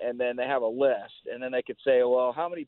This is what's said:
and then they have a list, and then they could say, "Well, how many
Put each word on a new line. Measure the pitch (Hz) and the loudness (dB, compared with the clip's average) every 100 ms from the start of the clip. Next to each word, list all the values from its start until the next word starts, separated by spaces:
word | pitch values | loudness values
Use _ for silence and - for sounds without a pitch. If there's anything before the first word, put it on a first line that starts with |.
and | 120 120 | -6 -2
then | 123 123 | -2 -2
they | 127 | -2
have | 135 | 0
a | 113 | 0
list, | 123 139 107 101 - - | 2 2 2 -4 -16 -14
and | 123 | -10
then | 127 | -4
they | 127 | -4
could | - 113 | -4 -4
say, | 135 127 | 2 4
"Well, | 123 127 127 | 4 4 2
how | 131 170 | -2 -6
many | 175 | -6